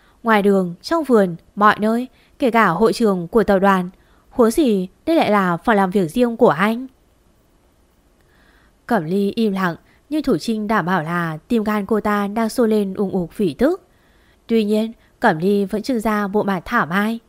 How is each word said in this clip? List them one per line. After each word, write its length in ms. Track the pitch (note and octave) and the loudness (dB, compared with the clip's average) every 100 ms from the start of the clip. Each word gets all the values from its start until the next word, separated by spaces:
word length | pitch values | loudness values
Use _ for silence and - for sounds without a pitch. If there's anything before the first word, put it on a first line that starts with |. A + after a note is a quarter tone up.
| _ _ | _ _
ngoài 200 | A3+ G#3+ | 0 2
đường, 320 | G3+ G3 F3+ F3 | 4 2 0 -6
trong 220 | - E4 | -4 -4
vườn, 320 | C#4 A3+ F#3+ E3 _ | 2 2 2 -2 _
mọi 220 | - G#3 - | 0 2 2
nơi, 300 | G#3+ A#3 B3+ _ _ - | 0 -2 -6 _ _ -4
kể 120 | B3+ | 0
cả 180 | A3+ G3+ | 2 2
hội 240 | E3+ A3+ | 2 2
trường 360 | - A3 F#3 E3+ | 2 0 0 0
của 160 | A#3 | 0
tập 140 | G3+ F#3+ | 2 4
đoàn. 320 | G3 F#3+ F3+ - _ _ _ | 4 2 -2 -12 _ _ _
Huống 200 | - A3+ | 2 2
gì 380 | C#4+ C4+ G3 F#3 _ - | 4 2 0 -2 _ -2
đây 100 | D#4+ | 0
lại 140 | G#3 | 2
là 260 | G#3 F#3 E3+ | 2 0 -2
phòng 200 | - G#3 | 0 2
làm 140 | F#3+ | 2
việc 180 | G3 D#3+ | 0 -2
riêng 280 | A#3+ A#3+ A#3 | -2 -2 4
của 120 | A3+ | 2
anh." 380 | D3 G#3 A3+ C4 _ _ _ _ _ _ _ _ _ _ _ _ _ _ _ _ _ _ _ - | 4 -2 -2 -10 _ _ _ _ _ _ _ _ _ _ _ _ _ _ _ _ _ _ _ -4
Cẩm 180 | A3+ | -2
Ly 280 | D#3 G3 G3+ - | -2 -2 -2 -2
im 160 | A3 | -2
lặng, 240 | F#3+ F#3 D#3+ _ _ - | -2 -4 -6 _ _ -6
nhưng 140 | D4+ | -4
Thủ 160 | C#4 E3+ | 0 -2
Trinh 280 | - A3 G#3 | -2 -4 -2
đảm 200 | A3 E3+ | -2 0
bảo 160 | F#3 | -2
là 360 | D#3 F3 E3+ D#3 - | -2 -4 -4 -8 -4
tim 160 | A#3 | -2
gan 220 | G#3+ G#3+ F#3+ | 0 -2 0
cô 140 | G#3+ | -2
ta 260 | G#3 G#3 G3+ | 0 -2 -2
đang 220 | A3 A3 | -2 -4
sôi 200 | - A3 | 0 2
lên 260 | G#3+ G3 | 2 -2
ùng 160 | F#3+ F#3+ | -4 -4
ục 260 | F#3+ E3 - | -2 -6 -2
vì 180 | F#3+ | -4
tức. 280 | C3 C4+ F#4 _ _ _ _ _ _ - | 0 0 0 _ _ _ _ _ _ -2
Tuy 180 | A3+ | 0
nhiên, 280 | G#3 G#3+ A3 - _ - | 2 0 -2 -8 _ 0
Cẩm 180 | G#3+ D#3+ | 0 2
Ly 260 | F#3 G3+ | 0 0
vẫn 180 | G3 G#3+ | -2 -4
trưng 180 | A3 A#3+ | -4 -2
ra 280 | A3 G#3 G3+ | -2 -2 -2
bộ 140 | G#3 | -2
mặt 200 | G3+ F#3 | -2 -4
thảo 220 | - A#3+ D3+ | -4 -4 -2
mai. 320 | F#3 G#3+ A3+ | -2 -2 -6